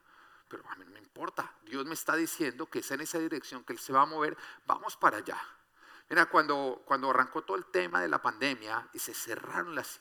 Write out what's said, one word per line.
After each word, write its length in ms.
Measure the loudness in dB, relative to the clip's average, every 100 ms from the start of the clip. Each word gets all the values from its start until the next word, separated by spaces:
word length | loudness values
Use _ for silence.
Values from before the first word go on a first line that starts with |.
| _ -20 -20 -20 -16
Pero 160 | -16 -14
a 60 | -16
mí 80 | -16
no 60 |
me 60 | -20
importa. 560 | -20 -12 -10 -6 -8 -8
Dios 220 | -12 -8
me 100 | -6
está 220 | -6 0 0
diciendo 500 | 0 0 -2 -2 -6
que 140 | -6
es 100 | -4
en 120 | -6
esa 160 | -4 -4
dirección 440 | -2 -4 -8 -12
que 100 | -10
Él 40 | -10
se 140 | 2
va 100 | 4
a 40 | 4
mover. 300 | 4 -2 -2 -12 -8 0
Vamos 300 | 0 0 4
para 220 | 4 4
allá. 200 | -4 -8 -8 -14 _ _ -20 -18 0
Mira, 180 | 4 6
cuando, 560 | 6 6 4 0 -2
cuando 240 | 0 2 4
arrancó 340 | 4 4 2
todo 140 | -4 -4
el 100 | 0
tema 360 | 0 2 0
de 60 | 2
la 120 | 2
pandemia 680 | 0 0 -2 -2 -4 -6 -6
y 60 | -8
se 160 | -8
cerraron 640 | -6 -6 -8 -6 -4 -4 -4
las 240 | -8 -10